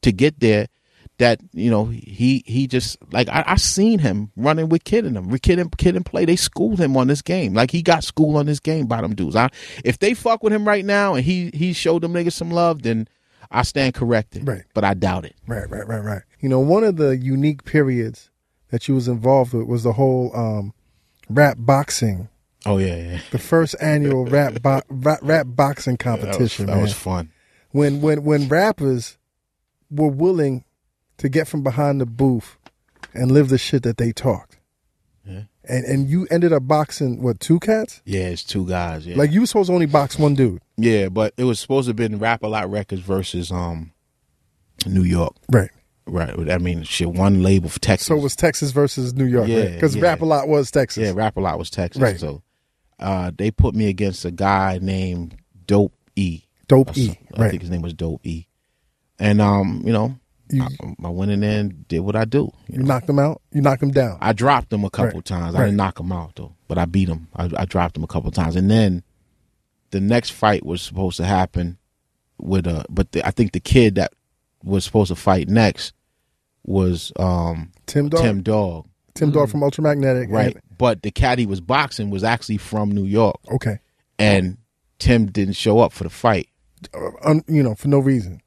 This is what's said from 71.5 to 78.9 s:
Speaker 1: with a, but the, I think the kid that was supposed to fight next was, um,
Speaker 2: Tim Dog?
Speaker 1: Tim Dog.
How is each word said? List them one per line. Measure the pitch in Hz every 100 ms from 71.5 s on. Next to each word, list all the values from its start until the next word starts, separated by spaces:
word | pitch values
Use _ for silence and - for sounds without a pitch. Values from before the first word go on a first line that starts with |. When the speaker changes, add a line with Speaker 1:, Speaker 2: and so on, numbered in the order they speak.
| - 87 87 _ _ _ _ _ _
Speaker 1:
with | - 95 87
a, | 80 -
but | 92 98
the, | 82 -
I |
think | - 113
the | -
kid | - 131 117
that | 95 90 _ _ _ _ _
was | - 98
supposed | - 113 98
to |
fight | 87 - 92 80
next | 107 107 - - _ _ _ _ _ _ _
was, | - 95 92 85 - -
um, | 92 87 85 82 82 _ -
Speaker 2:
Tim | 147 147
Dog? | 165
Speaker 1:
Tim | 123 101
Dog. | 92 107 98 82 76